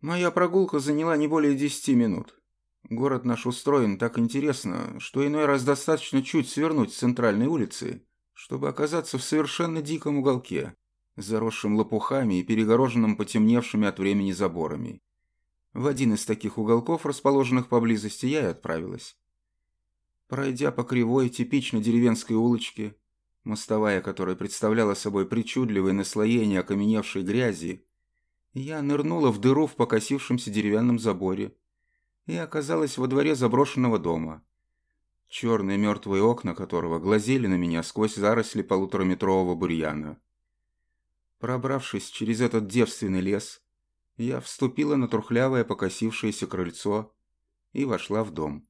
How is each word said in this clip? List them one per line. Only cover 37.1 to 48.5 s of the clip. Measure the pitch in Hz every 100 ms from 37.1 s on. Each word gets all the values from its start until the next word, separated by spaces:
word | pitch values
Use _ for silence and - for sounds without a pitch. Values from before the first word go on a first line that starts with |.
| 107 107 131 113
на | 92
меня | 87 82
сквозь | 80 - 107 104
заросли | 101 117 110 -
полутораметрового | 92 95 95 98 92 90 95 95 90 85
бурьяна. | 90 82 78 76 76 73 _ _ _ _ _ _ _ _ _ _ _ _
Пробравшись | 117 127 127 135 - 101 -
через | - 107 113
этот | 120 117 104
девственный | 117 113 - 104 95
лес, | 92 101 - - _ _ _ _ _ _
я | 117 127
вступила | - - 127 127 147 147
на | 123
трухлявое | 113 110 117 135 131
покосившееся | 113 104 95 - 113 110 110 104 98
крыльцо | 95 90 - 101 104 107 _ _ _ _ _ _
и | - 139
вошла | 101 - 104
в | 110
дом. | 76 76